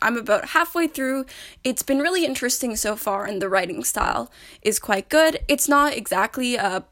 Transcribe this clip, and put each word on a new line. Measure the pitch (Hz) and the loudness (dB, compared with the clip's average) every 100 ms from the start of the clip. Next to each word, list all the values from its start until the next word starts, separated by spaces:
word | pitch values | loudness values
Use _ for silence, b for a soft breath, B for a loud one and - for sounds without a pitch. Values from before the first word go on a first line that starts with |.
I'm | 220 233 | 0 0
about | 214 208 - | 0 0 2
halfway | 320 339 339 311 | 0 2 0 -2
through. | - 262 269 262 B B B | 0 -2 -2 -6 B B B
It's | 262 - | -4 -2
been | - 269 | 0 0
really | 330 370 | 2 0
interesting | 294 262 247 - 247 | 0 -2 -2 -2 -4
so | 214 208 214 | -2 -4 -2
far, | 214 196 202 | -2 -2 -2
and | 196 | -4
the | 196 | 0
writing | 190 180 - | 0 0 -4
style | - - - - 240 B B B | -4 0 0 -2 -6 B B B
is | 214 202 | -2 -2
quite | - 196 - | 0 -2 2
good. | 311 320 - - | 4 4 2 0
It's | 285 - | 0 4
not | 285 294 - | 4 4 0
exactly | 202 185 220 262 247 240 | -2 0 0 0 -2 0
a | 196 185 - | 0 -2 -6